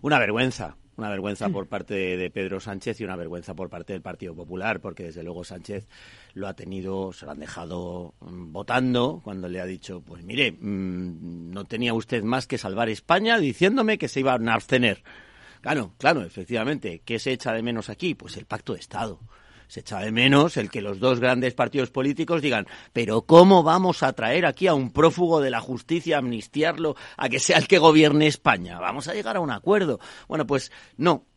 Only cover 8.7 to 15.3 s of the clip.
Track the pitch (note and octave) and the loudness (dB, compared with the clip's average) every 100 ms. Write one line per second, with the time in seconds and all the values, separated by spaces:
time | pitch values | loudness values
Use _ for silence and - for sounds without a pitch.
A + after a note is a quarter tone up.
8.7 | A#2+ B2+ B2 B2 E3 G#2+ G2 F2+ F2+ F2+ | -2 0 0 0 -4 -12 -10 -8 -8 -10
9.7 | F#2 - F#2 D#2 E2+ F2 A#2 C3 E2 G#2 | -12 -14 -16 -16 -20 -10 -2 -2 -4 -8
10.7 | G2 F#2+ F2+ F2+ E2 E2+ E2+ E2+ F#2 G2 | -6 -6 -6 -8 -10 -12 -14 -12 -12 -10
11.7 | A2 A#2+ A2+ G#2+ B2 G#2+ B2+ B2 A#2+ G2 | -6 -4 -4 -4 -4 -2 -4 -4 -8 -6
12.7 | F#2+ A#2 G#2+ - F3 A3 A#3 D3 - F3+ | -4 -4 -4 0 0 2 0 0 0 0
13.7 | C4 A3 G#3+ C3 - C3+ B2+ A2+ A2+ - | 2 0 -2 -4 -2 0 0 0 -2 2
14.7 | C3 A#2+ F#2+ - - - | 2 2 -2 -10 -20 -20